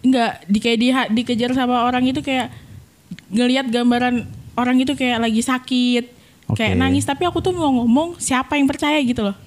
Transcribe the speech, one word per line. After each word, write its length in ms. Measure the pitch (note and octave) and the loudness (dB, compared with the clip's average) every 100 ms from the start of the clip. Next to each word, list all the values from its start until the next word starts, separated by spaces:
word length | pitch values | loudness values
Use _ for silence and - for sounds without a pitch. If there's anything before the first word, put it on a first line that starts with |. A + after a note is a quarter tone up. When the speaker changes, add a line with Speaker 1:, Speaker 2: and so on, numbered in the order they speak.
Speaker 1:
Enggak, 400 | B3+ C4 A3+ - - | 2 2 0 -4 -2
di, 120 | G#3 | 0
kayak 200 | A#3 A#3 | 2 2
di, 100 | B3 C4 A#3+ A3 | 2 2 0 -2
dikejar 380 | A#3+ A#3+ B3 | 0 -2 0
sama 300 | B3+ B3 B3 | 0 0 2
orang 200 | A#3+ B3+ | 2 2
itu 160 | B3+ C4+ | 0 0
kayak 300 | C#4+ C4 A3 - - - - _ _ - - | -2 -4 -4 -10 -20 -20 -20 _ _ -18 -4
ngelihat 380 | G3+ B3 C4 C4 | 0 2 0 0
gambaran 580 | A#3 A#3+ A#3+ B3 A#3+ - - - | 0 2 2 0 -2 -6 -14 -10
orang 240 | - B3 B3+ | -4 0 2
itu 160 | C4 | 0
kayak 240 | C4+ B3+ A#3 | -2 -2 0
lagi 220 | A3+ A3 | 0 0
sakit, 640 | A3+ B3+ - B3+ B3 A#3+ A#3+ - - _ - | 0 -4 -2 0 2 0 -2 -18 -20 _ -6
kayak 220 | - A3 | -2 0
Speaker 2:
Oke. 60 | F#3 | 0
Speaker 1:
nangis. 240 | C4+ C#4 | 2 0
Tapi 180 | C#4+ C#4 | 0 -2
aku 140 | F4+ E4+ | -2 0
tuh 120 | F#4 | -2
mau 180 | F4+ D4+ B3+ | 0 0 2
ngomong 420 | A#3 B3+ E4+ F4 | 2 2 2 -6
siapa 380 | - B3+ C4 D4 | -2 -2 0 0
yang 100 | C#4 | 0
percaya 320 | C#4+ D4 D4+ | 0 0 0
gitu 240 | B3 A#3+ | 0 0
loh. 140 | G#3 G3 | -4 -6